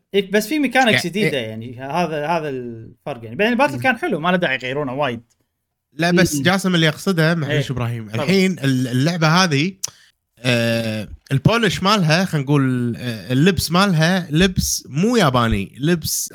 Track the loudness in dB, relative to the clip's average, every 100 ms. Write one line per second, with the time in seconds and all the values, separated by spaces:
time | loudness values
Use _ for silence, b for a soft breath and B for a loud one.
0 | _ -2 0 0 0 -2 0 2 2 2
1 | 0 -2 0 -2 -4 -8 -12 -12 -6 -2
2 | -2 -2 -2 -2 -2 -6 -8 -12 -16 -14
3 | -12 -12 -8 0 2 2 2 0 -2 -2
4 | -2 -2 0 0 0 -2 -4 -4 -4 -2
5 | -2 -4 -12 _ _ _ _ _ _ -2
6 | 2 4 4 2 2 2 2 2 2 0
7 | -2 2 2 0 -2 -2 -2 -4 -4 -6
8 | -6 -4 0 2 2 0 0 0 0 0
9 | 0 2 2 4 2 2 0 -4 -12 B
10 | B _ _ _ 0 0 2 0 -2 -6
11 | -8 -14 -4 2 2 2 2 2 2 4
12 | 4 2 2 -2 0 0 0 -2 -4 -4
13 | -8 -8 -2 2 2 2 0 0 2 2
14 | 2 0 0 0 2 0 -2 -4 -6 0
15 | 2 4 4 4 2 0 -4 -4 0 0
16 | -2 -6 -6